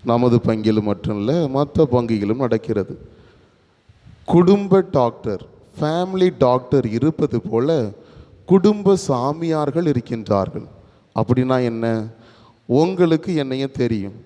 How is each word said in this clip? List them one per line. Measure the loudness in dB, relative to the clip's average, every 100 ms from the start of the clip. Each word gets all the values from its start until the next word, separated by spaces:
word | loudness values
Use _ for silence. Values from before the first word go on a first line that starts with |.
நமது | 0 2 4 2
பங்கிலும் | 2 0 2 0
மட்டும் | 0 -4 -4 -4
இல்ல, | -2 0 0
மத்த | -2 -2 0
பங்குகளும் | 2 2 0 -2 -2 -2
நடக்கிறது. | -2 -2 -2 -4 -4 -10 -18 -20 -20 _ _ _ _ _ _ _ -20 -20
குடும்ப | 2 4 6 4 4 2 2
டாக்டர், | 0 0 -2 -8 -8 -10 -20 _ -6
ஃபேமிலி | -4 -2 -4 0 0 2
டாக்டர் | 2 2 2 0 0
இருப்பது | 0 -2 0 -2 -2
போல | -2 -2 0 -2 -4 -8 -20 -20 -20 -20 2
குடும்ப | 4 4 2 2 0
சாமியார்கள் | 0 0 0 -2 -2 -2 -2 -2
இருக்கின்றார்கள். | 0 -2 -4 -10 -2 0 0 -6 -14 -20 -20 _ _
அப்படின்னா | -4 0 0 2 0
என்ன? | 0 -2 -2 -4 -6 -14 -20 _ _ _ -2
உங்களுக்கு | 2 2 2 2 0 -2
என்னைய | -4 -4 -4 -6
தெரியும் | -2 -2 -2 -6 -12